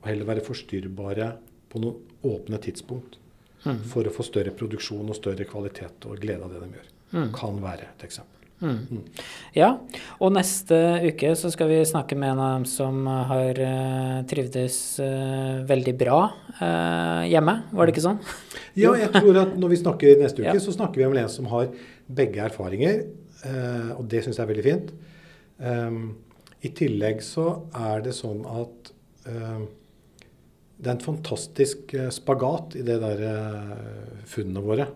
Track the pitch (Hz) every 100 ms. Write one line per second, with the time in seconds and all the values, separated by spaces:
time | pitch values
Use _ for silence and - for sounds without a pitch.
0 | 107 104 104 110 - 120 - 98 95 95
1 | 98 98 113 120 - _ _ 117 117 113
2 | - - 139 107 - 107 - - - 127
3 | - - - _ _ _ 151 120 110 120
4 | 107 - 120 107 98 - 110 104 - 104
5 | 107 104 101 95 98 104 101 - 87 -
6 | 110 95 107 92 92 90 90 95 - _
7 | _ 175 131 110 110 101 95 87 - -
8 | 92 - - _ _ _ 165 117 - 113
9 | - - - - - - 180 254 - -
10 | - - 190 196 185 - - 165 170 170
11 | 170 151 143 165 175 160 160 160 160 160
12 | 135 139 139 131 131 131 127 - 135 135
13 | 135 131 127 131 131 131 131 131 131 131
14 | 131 131 127 143 123 127 127 127 - -
15 | 135 135 135 135 131 131 131 135 127 127
16 | 120 143 208 - - - - 85 165 170
17 | 85 82 85 165 151 226 - 202 170 165
18 | 165 208 - - - - - - 196 240
19 | 208 202 202 190 190 185 175 175 175 160
20 | 143 143 143 - 110 190 196 185 214 -
21 | 131 135 110 - 123 117 127 - - -
22 | - 131 127 101 107 - 95 98 151 208
23 | - - - - 135 131 123 120 117 135
24 | 120 113 120 117 110 107 127 175 - -
25 | - - - - _ _ 123 120 117 117
26 | 113 107 - - - - 120 - 147 104
27 | 107 107 - - 165 160 - 120 113 107
28 | 120 123 117 104 107 117 120 - - -
29 | _ _ - 117 113 113 107 - _ _
30 | _ _ - _ _ _ _ _ 123 120
31 | - 156 - 107 - - 135 - - 135
32 | 131 - - 127 127 160 - - 120 117
33 | 110 104 110 107 107 107 104 104 107 107
34 | 107 104 107 - 98 92 101 110 139